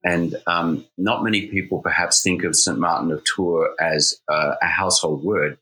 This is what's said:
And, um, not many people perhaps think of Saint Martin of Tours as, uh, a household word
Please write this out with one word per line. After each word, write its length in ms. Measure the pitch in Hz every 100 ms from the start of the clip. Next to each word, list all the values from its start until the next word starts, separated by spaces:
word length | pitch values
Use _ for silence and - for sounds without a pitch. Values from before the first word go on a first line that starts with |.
And, 320 | 90 87 85 - -
um, 380 | 87 85 78 - -
not 260 | 95 117
many 240 | 110 107 -
people 340 | 98 90 90
perhaps 400 | 87 82 87 -
think 220 | 98 90
of 120 | 90
Saint 240 | 82 - 76
Martin 320 | 85 82 82
of 120 | 78
Tours 520 | - - 90 85 78 -
as, 360 | 80 78 76 - -
uh, 260 | 76 73 -
a 60 | 85
household 560 | 82 92 - 78 73
word 340 | 80 104 73 73